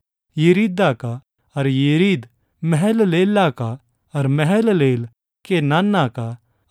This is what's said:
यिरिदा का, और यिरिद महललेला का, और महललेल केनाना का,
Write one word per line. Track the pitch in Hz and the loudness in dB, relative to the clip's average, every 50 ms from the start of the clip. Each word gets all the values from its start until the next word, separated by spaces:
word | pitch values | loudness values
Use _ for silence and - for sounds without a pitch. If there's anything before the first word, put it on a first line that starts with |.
| _ _ _ _ _ _ _ | _ _ _ _ _ _ _
यिरिदा | 156 160 170 185 196 220 196 180 202 190 147 | 0 2 2 4 2 0 -2 0 0 0 0
का, | 120 - - 117 117 131 - _ _ _ _ _ - | 0 -2 -6 -10 -10 -12 -14 _ _ _ _ _ -6
और | 143 135 | -4 -2
यिरिद | 139 131 135 139 143 151 160 190 202 180 127 113 - _ _ _ _ _ _ | 0 0 0 0 2 2 2 2 2 0 -2 -6 -10 _ _ _ _ _ _
महललेला | 160 165 165 147 190 220 226 226 214 180 165 175 190 208 208 202 185 151 | -4 -2 0 0 0 0 2 2 0 2 2 2 0 2 2 0 0 0
का, | - - 117 110 123 - _ _ _ _ _ _ - | -2 -4 -6 -6 -6 -10 _ _ _ _ _ _ -6
और | 147 135 | -4 -2
महललेल | 135 139 151 151 165 196 220 233 226 196 165 143 135 123 117 117 117 - _ _ _ _ _ - | 0 0 0 0 2 2 2 2 2 2 2 2 0 0 -2 -4 -8 -14 _ _ _ _ _ -8
केनाना | - 185 165 147 139 147 175 196 208 202 180 139 117 | -4 -2 -2 0 0 0 0 0 0 0 0 0 -2
का, | - 123 113 113 120 - _ _ _ _ _ _ | -4 -6 -10 -10 -10 -14 _ _ _ _ _ _